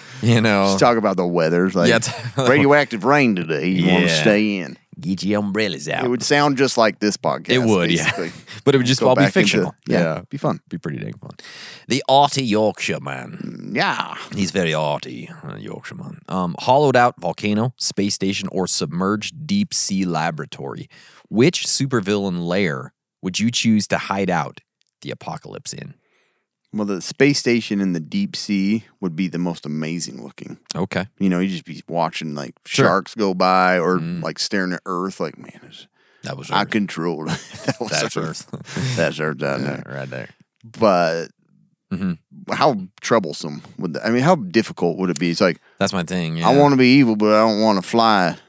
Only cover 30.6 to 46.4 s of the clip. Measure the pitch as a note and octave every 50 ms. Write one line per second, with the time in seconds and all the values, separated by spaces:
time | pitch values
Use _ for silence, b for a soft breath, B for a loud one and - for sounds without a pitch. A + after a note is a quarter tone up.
30.6 | _ - - E2 F#2 - - F#2 F#2 - _ - G2 F#2+ F2+ F2 F#2+ G2 F#2 E2
31.6 | - - D2+ - - - D#2+ E2+ E2 F2 - - E2+ D#2 D2 D2 C#2 B1 - _
32.6 | _ - - - C3+ A#2+ F2 G2 - - - A#2 G#2 G2 F#2 F2+ F#2 F#2 F#2 F#2
33.6 | F#2 F#2 F#2 F2+ E2 F2 F#2 F2+ D#2+ E2 F2+ E2+ E2 D#2+ D#2+ - - - A2 G2
34.6 | F#2 F#2 F2+ - - F#2+ F#2 F2 F#2+ F#2+ F#2 - F2+ D#2 - - - - - -
35.6 | - - - - - _ b b b b b b b - - C2+ D2 - D#2 G2
36.6 | G#2 - - A2 G2+ E2+ - E2 E2 F2 D#2+ D2 D#2+ - E3+ - - - - -
37.6 | - - - - A#2+ G#2 E2 D2+ D#2 A2+ - - F#2 D#2+ D#2+ - - - - -
38.6 | - - - - - - B2 E2+ E2 D2 C#2+ D2 D#2 D#2 D2+ C2 D2 C#2 C#2 B1+
39.6 | C2+ C#2+ C#2+ A#1+ - - C2+ C#2 C2+ C2+ B1+ B1+ G#1 - _ _ _ _ _ _
40.6 | - A#2 A2 - A2 G#2 F#2 F2 F2 D#2+ E2 E2 D#2 - _ _ _ _ _ _
41.6 | _ _ _ _ _ _ F#2 F2 G2 F#2 E2+ - _ _ - - - - - -
42.6 | C3 D#3 B2 G2 F#2 F#2 _ - - - B2 A2+ F#2+ D2+ D2 - - D#2 D2 C#2+
43.6 | - - - - F#2 F2 D2 - - A2 A#2 B2 C3 E3 F#3 D3+ G#2 F2+ E2 A2+
44.6 | G#2 - - - F2+ E2+ E2+ F#2+ F#2 F2+ E2 - F2 E2+ E2+ - G2+ F2+ D#2 b
45.6 | b b b - G2 G2 G2+ F#2 E2+ - F#2 F2+ E2+ D#2+ D#2+ E2